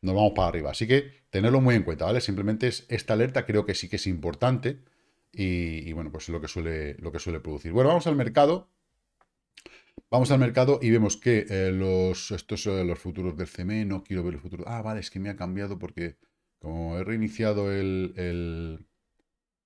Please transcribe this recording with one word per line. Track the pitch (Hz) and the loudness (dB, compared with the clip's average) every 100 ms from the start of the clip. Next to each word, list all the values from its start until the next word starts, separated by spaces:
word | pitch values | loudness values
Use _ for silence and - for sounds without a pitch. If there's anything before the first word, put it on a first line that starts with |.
nos | 92 | 2
vamos | 95 104 - | 4 4 6
para | 90 | 2
arriba. | 85 73 | 2 -4
Así | - 113 | -4 4
que | 135 139 _ _ | 4 2 _ _
tenerlo | 95 110 135 | 0 4 6
muy | 131 113 | 6 4
en | |
cuenta, | 87 78 85 | 2 -2 0
¿vale? | 120 | 0
Simplemente | - 95 101 110 123 | -2 -2 -2 0 -2
es | - - | -4 -6
esta | 117 - | -8 -2
alerta, | 107 123 131 - | 0 2 0 0
creo | 104 101 | 0 0
que | |
sí | 95 90 | -4 -4
que | 104 | -4
es | 98 | -2
importante. | 90 87 80 123 127 123 - _ _ _ _ _ - | -2 -4 0 0 2 -2 -6 _ _ _ _ _ -4
Y, | 95 90 85 80 82 | -2 0 -2 -4 -8
y | |
bueno, | 80 80 | -8 -8
pues | 76 - | -10 -8
es | |
lo | 82 | -8
que | 78 | -6
suele, | - 82 80 73 71 | -6 -4 -4 -6 -8
lo | 85 | -10
que | 76 | -8
suele | - 80 | -6 -6
producir. | 80 73 82 | -6 -8 -2
Bueno, | 95 131 | 2 4
vamos | 170 170 | 4 2
al | 143 | 0
mercado. | 117 110 147 180 - _ _ _ _ _ _ _ _ _ - - _ - _ | 2 4 4 4 -4 _ _ _ _ _ _ _ _ _ -20 -20 _ -20 _
Vamos | 123 127 | 2 4
al | 135 | 4
mercado | 123 127 127 139 | 4 4 4 4
y | 120 | 6
vemos | 113 104 - | 6 4 2
que, | 123 113 - | 2 2 2
eh, | 95 95 | 0 0
los, | 92 95 92 92 90 - | 2 2 2 2 0 -6
estos, | 98 - 104 104 | -8 -6 -6 -2
eh, | 95 | 0
los | 90 85 | 0 -2
futuros | 92 87 92 78 | -6 -6 -6 -4
del | 87 | -8
C | - | -6
M | 90 107 | -4 -2
E, | 104 | -2
no | 95 | -4
quiero | - 95 | -4 -4
ver | 87 73 | -4 -6
el | |
futuro. | 85 87 90 | -10 -12 -8
Ah, | 117 | -6
vale, | 107 107 | -6 -6
es | 87 | -8
que | 95 | -8
me | 98 | -8
ha | 98 | -6
cambiado | 90 92 101 95 | -6 -4 -6 -6
porque | 87 - 85 - _ _ _ _ | -10 -6 -8 -8 _ _ _ _
como | 78 80 82 85 | -8 -6 -4 -4
he | |
reiniciado | 92 113 110 110 110 104 101 | -4 -2 -2 0 0 2 0
el, | 98 95 95 92 - | 0 0 -2 -2 -4
el, | 90 87 85 82 82 80 - _ _ _ _ _ _ _ | -4 -2 -4 -6 -8 -10 -16 _ _ _ _ _ _ _